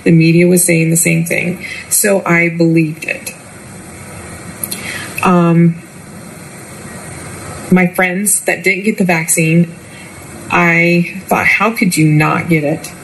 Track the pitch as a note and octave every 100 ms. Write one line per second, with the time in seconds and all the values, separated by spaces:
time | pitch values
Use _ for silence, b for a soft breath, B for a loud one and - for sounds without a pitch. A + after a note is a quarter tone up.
0 | - E3 D#3+ E3 F3 F3+ - E3 D#3+ E3
1 | F3 E3 E3 - F3 F3+ B B B -
2 | G#3+ G3 F#3 E3+ E3+ E3 E3+ E3 D#3+ D#3+
3 | - - - - - - - - - -
4 | - - - - - - - B B B
5 | B B F#3 F3+ E3+ E3 E3+ E3 - -
6 | - - - - - - - - - -
7 | - - - - - - - F#3 F3 F3
8 | F#3 F3+ G3+ - - E3+ E3+ F#3+ G3 G#3+
9 | F#3 E3 D#3+ - D#3+ E3 E3+ - B B
10 | B B - - - F3 F3 E3+ E3+ F3
11 | F3 F#3 - D3 F2+ - G#3 A3+ G3+ E3
12 | D#3 D3+ D#3 D3+ E3 D#3+ C#3+ D#3+ - -